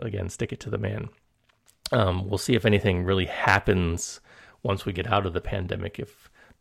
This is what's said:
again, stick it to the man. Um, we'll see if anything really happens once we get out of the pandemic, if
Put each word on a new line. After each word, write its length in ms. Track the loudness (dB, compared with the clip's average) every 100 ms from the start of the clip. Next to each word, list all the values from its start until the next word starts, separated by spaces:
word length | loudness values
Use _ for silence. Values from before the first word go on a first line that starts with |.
| -6
again, 240 | -6 -6
stick 240 | -6 -6
it 60 | -6
to 80 | -6
the 80 | -4
man. 320 | -4 -4 -8 -14 _ _ _ _ _ _ -2
Um, 380 | 2 2 2 -2
we'll 80 | -2
see 180 | 2 2
if 100 | 4
anything 380 | 4 4 2
really 220 | 2 2 0
happens 960 | 0 4 4 4 2 2 -2 -6 -12 _ -20 -20 _
once 220 | -4 -2 -2
we 80 |
get 140 | -4 0
out 180 | 0 2
of 80 |
the 80 | -2
pandemic, 580 | -4 -4 -4 -6 -6 -8
if 300 | -12 -14 -20 _ -20 _